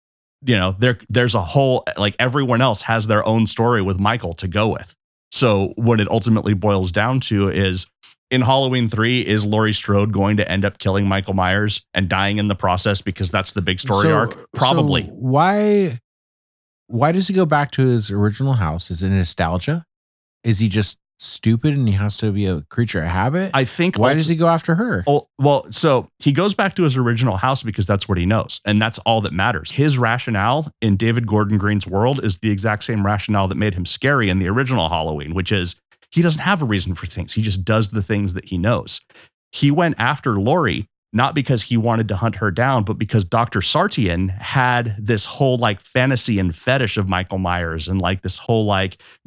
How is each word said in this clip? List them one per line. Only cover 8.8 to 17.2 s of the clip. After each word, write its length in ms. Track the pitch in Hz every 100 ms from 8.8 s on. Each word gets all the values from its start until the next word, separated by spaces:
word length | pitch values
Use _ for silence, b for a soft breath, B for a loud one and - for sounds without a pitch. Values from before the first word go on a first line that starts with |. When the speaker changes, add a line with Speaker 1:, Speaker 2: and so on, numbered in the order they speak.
| 117
Speaker 1:
three, 320 | 107 113 127 104
is 200 | 107 104
Laurie 280 | 107 107
Strode 380 | 104 - 101 107
going 260 | 101 98 104
to 120 | -
end 160 | 92 101
up 120 | -
killing 260 | 101 95 101
Michael 280 | 98 95
Myers 520 | 98 92 98 104 - -
and 140 | - 92
dying 300 | 95 98 104
in 100 | 104
the 80 | 98
process 460 | 95 92 110 98
because 280 | - - 92
that's 200 | 101 95
the 100 | -
big 180 | 85 90
story 240 | 127 98
Speaker 2:
So, 100 | 160
Speaker 1:
arc? 380 | 104 120 - -
Probably. 520 | - 135 165 147 139 120
Speaker 2:
so 60 |
why, 880 | - 127 139 175 208 208 208 185 120 - _ _ _ _ _ _ _ _
why 240 | 113 143
does 160 | 180